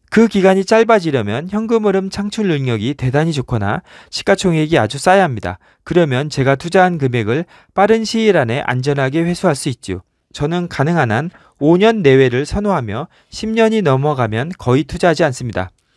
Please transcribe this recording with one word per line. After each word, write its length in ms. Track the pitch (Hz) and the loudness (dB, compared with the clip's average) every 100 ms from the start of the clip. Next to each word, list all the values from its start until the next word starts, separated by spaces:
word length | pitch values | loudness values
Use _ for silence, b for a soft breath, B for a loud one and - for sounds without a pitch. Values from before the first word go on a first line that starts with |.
| _ | _
그 160 | - 226 | 2 2
기간이 380 | 202 190 190 | 4 2 2
짧아지려면 840 | 190 220 226 226 165 135 104 113 175 | 2 2 4 2 2 -2 -2 -6 -6
현금 340 | 208 220 233 | -6 -2 0
흐름 240 | 214 190 190 | 0 -2 -2
창출 400 | 196 208 214 208 | -6 -6 -4 -2
능력이 460 | 151 131 113 110 | -2 -2 -2 -2
대단히 360 | 143 131 139 160 | -4 -2 0 0
좋거나 520 | 147 120 120 98 139 - B B | -2 -4 -4 -2 -6 -8 B B
시가총액이 680 | - - 196 190 160 156 160 | -8 -2 0 0 0 2 2
아주 180 | 107 139 | 0 0
싸야 260 | - 196 | 2 2
합니다. 360 | 180 113 87 92 b b | 2 -2 -8 -10 b b
그러면 460 | - 165 160 127 151 | -2 0 2 0 -2
제가 260 | - 131 135 | -2 0 0
투자한 400 | 170 190 180 170 | 0 2 2 2
금액을 480 | 135 120 104 131 170 b b | -2 -2 -2 -2 -4 b b
빠른 320 | - 208 226 220 | 0 2 2 0
시일 320 | 226 220 180 | 0 2 2
안에 240 | 120 127 | 2 -2
안전하게 580 | - 127 131 143 135 147 | -2 -2 -2 0 0 0
회수할 300 | 170 175 185 | -2 0 0
수 140 | 143 - | -2 -4
있지요. 320 | 123 - 92 - _ _ | -6 -8 -10 -10 _ _
저는 360 | - 147 175 175 | -6 -4 -4 -4
가능한 420 | - 143 170 123 | -2 0 0 0
한 180 | 107 165 - b b | 0 -4 -10 b b
오 160 | 147 175 | 2 4
년 240 | 214 226 | 4 4
내외를 460 | 151 135 131 123 147 | 4 6 4 2 -2
선호하며 640 | 202 208 180 113 104 151 b b | -4 -2 -2 -4 -8 -10 b b
십 220 | - 214 | -10 -4
년이 320 | 220 220 220 | 2 2 2
넘어가면 720 | 175 131 147 135 117 110 151 185 | 2 2 0 0 -2 -2 -6 -6
거의 280 | - 127 | 0 0
투자하지 400 | 156 170 175 156 | 0 0 0 2
않습니다. 460 | 160 127 123 101 92 _ b | 0 -2 -6 -6 -8 _ b